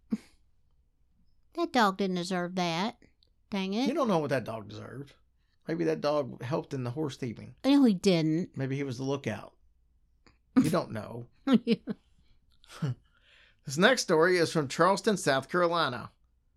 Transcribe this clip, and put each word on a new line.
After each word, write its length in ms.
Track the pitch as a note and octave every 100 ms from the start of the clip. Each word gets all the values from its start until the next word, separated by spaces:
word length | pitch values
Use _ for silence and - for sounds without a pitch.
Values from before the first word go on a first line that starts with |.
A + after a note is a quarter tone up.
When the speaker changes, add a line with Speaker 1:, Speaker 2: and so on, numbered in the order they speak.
| -
Speaker 1:
<laughs> 80 | - - _ _ _ _ _ _ _ _ _ _ _ _ -
Speaker 2:
That 160 | E4+
dog 260 | B3+ G#3 F#3+
didn't 180 | G3 F3+
deserve 400 | F3 F#3 F3 F3+
that. 400 | F3 E3 G#3+ - _ _ _ _ -
Dang 240 | G3+ F#3+ G#3
it. 120 | A#3
Speaker 1:
You 60 |
don't 140 | D#4+ B3
know 100 | E3+
what 140 | D3
that 120 | C3+
dog 240 | G#2 A2+ G#2
deserved. 460 | A2 A2 A#2 C#3 _ _ _ _ _ -
Maybe 160 | E3+
that 180 | D#3+ D#3
dog 400 | D3 D3+ C3 B2+
helped 320 | A#2+ E3 -
in 100 | C3+
the 60 | A#2+
horse 260 | D#3 D3+ -
thieving. 380 | B2+ G#2 G#2+ -
Speaker 2:
No, 200 | C4 C#4+
he 100 | B3
didn't. 560 | F#3 G3 E3+ D#3 D#3 F3+ -
Speaker 1:
Maybe 180 | C3+ C#3
he 60 |
was 160 | C#3 A#2+
the 60 |
lookout. 500 | C3+ C#3 B2 G2 F#2+ _ _ _ _ _ _ _ _ _ _ -
You 140 | D#3
don't 200 | E3 C3+
know. 360 | A2+ - A#2+ A#2+ _ -
<laughs> 140 | B3+
Speaker 2:
Yeah. 120 | - A3+ - - _ _ _ _ _ _ _ -
Speaker 1:
<laughs> 120 | C#3+ B2 _ _ _ _ _ _ -
This 100 | C#3
next 240 | G#3 C4
story 360 | - D#3 F3 F3+
is 120 | D#3
from 160 | E3 C3+
Charleston, 480 | - F3 G3 A3 G3
South 320 | - C3+ -
Carolina. 640 | F3+ E3+ E3+ D3 A#2 A2 _ _ _ _